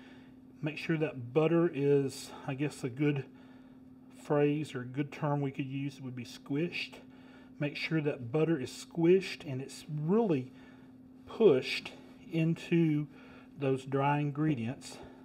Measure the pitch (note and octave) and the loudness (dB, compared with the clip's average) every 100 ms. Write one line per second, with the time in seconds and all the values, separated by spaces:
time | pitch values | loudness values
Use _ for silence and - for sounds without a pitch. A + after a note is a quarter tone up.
0 | - - - - - - D3+ D3+ - D#3+ | -20 -20 -20 -20 -20 -8 -8 -6 -2 0
1 | D3+ C3 A#2+ C3+ D#3 E3+ E3+ C3+ C#3+ C#3+ | -2 -4 -2 2 4 4 2 2 4 4
2 | C3+ - - - - C3 D3 - C#3 A#2+ | 2 -4 -14 -14 -10 -4 -4 -4 -8 0
3 | D3 C#3+ - - - - - - - - | 0 0 -4 -12 -20 -20 -20 -20 -20 -20
4 | - - - D3 D3 D3 C#3+ C3 B2 B2+ | -20 -14 0 2 4 2 -4 -8 -8 -6
5 | C#3+ - D3+ D3 C#3 C3+ C3+ C#3 C#3 C#3 | -6 -2 -2 0 -2 -4 -6 -4 -6 -8
6 | C3 B2 A#2+ - - C#3 F3 - - - | -12 -10 -12 -14 -6 -2 -2 -4 -10 -12
7 | - - - - - - D3 D3+ - D#3+ | -20 -20 -20 -20 -18 -6 -6 -4 -2 0
8 | D3 C3+ A#2+ D3+ D#3 D#3+ B2+ - - - | 0 -4 -2 0 2 0 -2 -10 -10 0
9 | E3 F#3+ F#3 - D#3 C3 C3+ - - D3+ | 6 6 4 -10 -8 -8 -8 -12 -10 -6
10 | D3+ G#3 A3+ D3 B2+ - - - - - | 2 2 4 0 -2 -12 -20 -20 -20 -20
11 | - - - - G#3+ C3 - - - - | -20 -20 -10 6 8 8 4 -6 -8 -16
12 | - - - E3 D#3+ E3 - E3+ E3 D3+ | -20 -20 -6 0 2 0 2 4 4 2
13 | D3 - - - - - C#3 C3 C3+ C#3 | -2 -10 -20 -20 -20 -4 0 0 0 0
14 | C#3 D3 D3 C#3 D#3 C3+ A2+ C#3 - - | 2 2 0 0 0 0 -2 -6 -12 -16
15 | - - | -18 -20